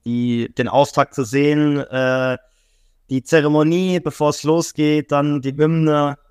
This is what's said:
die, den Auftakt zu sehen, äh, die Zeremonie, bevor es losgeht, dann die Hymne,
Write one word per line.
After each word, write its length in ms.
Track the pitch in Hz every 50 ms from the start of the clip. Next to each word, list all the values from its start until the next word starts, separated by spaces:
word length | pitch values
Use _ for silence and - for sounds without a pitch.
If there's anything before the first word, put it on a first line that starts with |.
| _
die, 500 | 120 120 120 120 123 120 117 113 - -
den 140 | - 127 104
Auftakt 480 | - 131 143 - - 151 135 - -
zu 80 | - 131
sehen, 540 | 107 123 139 143 147 147 151 151 147 143 143
äh, 600 | 135 - 110 131 131 127 131 131 131 131 127 - - _ _ _ _ _ _ _ _ _ _ _ _ _
die 140 | 131 131 -
Zeremonie, 800 | - 165 160 143 147 151 151 151 156 170 175 185 185 180 175
bevor 280 | - 151 - - 151 147
es 140 | 143 - -
losgeht, 680 | 147 160 170 160 - - - 151 151 151 151 - -
dann 300 | 147 143 143 147 147 143
die 140 | 127 135 135
Hymne, 640 | 147 151 156 165 160 160 156 151 147 147 143 139 - _ _